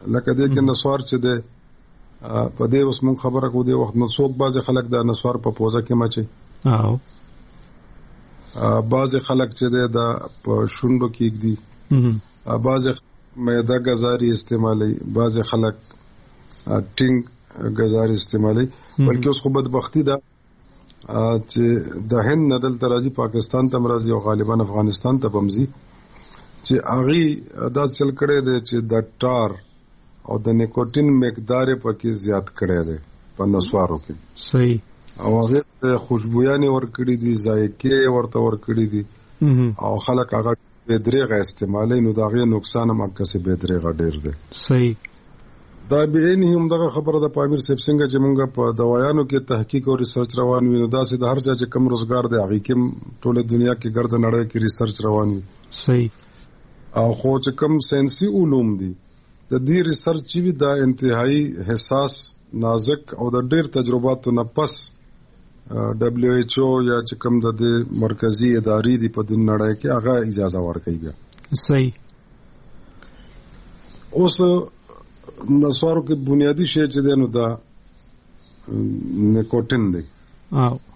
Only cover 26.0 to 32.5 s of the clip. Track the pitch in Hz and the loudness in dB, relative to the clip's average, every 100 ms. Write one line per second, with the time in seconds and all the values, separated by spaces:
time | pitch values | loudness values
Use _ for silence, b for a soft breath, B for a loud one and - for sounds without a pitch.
26 | - B B B B - - 131 - 127 | -20 B B B B -12 -2 0 0 0
27 | 127 165 156 151 - - 120 127 143 - | 2 2 2 -2 -10 -8 -4 -2 -2 2
28 | 139 135 143 143 131 123 117 120 113 113 | 2 2 2 2 2 -2 -2 -4 0 0
29 | 110 - 127 123 107 95 - - _ - | -2 -4 -2 0 0 -4 -16 -20 _ -20
30 | - - - 107 110 113 113 127 120 147 | -20 -20 -8 -4 0 2 2 0 -2 2
31 | 147 135 123 113 107 123 131 131 113 107 | 4 4 2 -2 -2 0 2 0 -2 -4
32 | 117 107 98 101 95 | -4 -4 -2 -2 -4